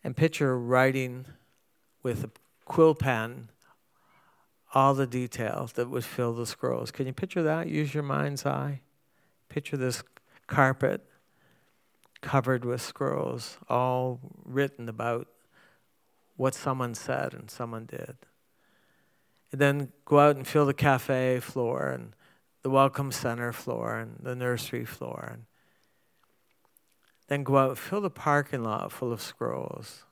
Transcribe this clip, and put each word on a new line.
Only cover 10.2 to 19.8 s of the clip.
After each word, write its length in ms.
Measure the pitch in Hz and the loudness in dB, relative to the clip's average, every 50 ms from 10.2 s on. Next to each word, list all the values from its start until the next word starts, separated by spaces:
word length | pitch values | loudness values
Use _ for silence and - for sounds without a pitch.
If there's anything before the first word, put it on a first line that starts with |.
| _ _ _ - _ - | _ _ _ -20 _ -2
carpet 540 | - 147 135 131 131 - - 127 - - - _ _ _ _ _ _ _ _ _ _ _ _ _ _ _ _ _ _ _ _ _ _ - | 4 6 6 6 6 4 2 0 0 0 -6 _ _ _ _ _ _ _ _ _ _ _ _ _ _ _ _ _ _ _ _ _ _ -14
covered 440 | - - - 139 127 127 131 123 120 | -6 2 2 2 4 4 0 0 0
with 160 | 120 120 120 | -2 -4 -4
scrolls, 760 | - - - - 139 135 139 139 - - 123 123 117 - - - - - | -4 -10 -6 -4 -2 -2 0 -2 -2 -2 -4 -6 -10 -12 -16 -18 -6 -2
all 500 | 120 123 127 127 127 127 127 127 123 123 127 - - - - | 0 2 2 2 2 0 0 -2 -4 -6 -12 -18 -20 -18 -16
written 460 | - 127 135 139 135 - - 120 117 | -6 -2 0 0 0 -2 -10 -12 -12
about 380 | 110 113 117 117 117 117 - - _ _ _ _ _ _ - _ _ _ _ _ _ _ _ _ _ _ _ _ _ | -8 -6 -4 -2 -2 -4 -6 -10 _ _ _ _ _ _ -20 _ _ _ _ _ _ _ _ _ _ _ _ _ _
what 180 | - 131 131 127 | 0 0 0 0
someone 400 | - - 147 131 131 127 120 113 | -2 -4 -4 -2 -2 -2 -4 -6
said 400 | 107 - - 127 135 139 - - | -8 -6 -4 -4 -2 -2 -4 -6
and 160 | 117 113 107 | -10 -16 -18
someone 360 | - - 123 117 113 113 113 | -10 -10 -8 -8 -8 -10 -12
did. 320 | - - - - - - _ - _ _ _ _ _ _ _ _ _ _ _ _ _ _ _ _ _ _ _ _ _ _ _ _ _ | -10 -10 -10 -10 -12 -14 _ -20 _ _ _ _ _ _ _ _ _ _ _ _ _ _ _ _ _ _ _ _ _ _ _ _ _
And 100 | - 139 | 2 4
then 300 | 143 139 139 143 | 4 4 4 2